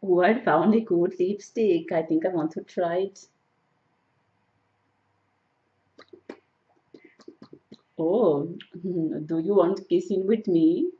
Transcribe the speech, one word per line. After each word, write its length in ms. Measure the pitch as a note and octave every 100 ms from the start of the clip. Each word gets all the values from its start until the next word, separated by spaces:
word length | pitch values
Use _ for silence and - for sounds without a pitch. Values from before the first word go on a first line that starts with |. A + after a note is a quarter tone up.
Oh, 200 | G3+ F3
I 100 | F3+ A3+
found 320 | - D3+ F3
a 60 | A3
good 360 | A3+ E3+ F3 -
lipstick. 720 | F3+ G3+ - - A3 E3+ D#3+
I 100 | E3+
think 220 | D#3+ D#3+
I 60 | D#3+
want 220 | F3+ D#3
to 100 | -
try 340 | G#3+ - F3 E3+
it. 280 | G3 F#3+ - _ _ _ _ _ _ _ _ _ _ _ _ _ _ _ _ _ _ _ _ _ _ _ _ _ _ _ - - _ - _ _ _ _ _ - - _ - - - - _ - _ -
Oh, 480 | D#3+ G3+ G#3+ C#3+ D#3+ F3
<laughs> 180 | - F3+
do 560 | F#3 F3 D#3+ - D#3 E3
you 160 | E3
want 320 | G3+ F3 G3 -
kissing 360 | F3 F3+ F#3+ F#3+
with 220 | A3+ G#3+
me? 420 | E3+ D#3+ F3+ F4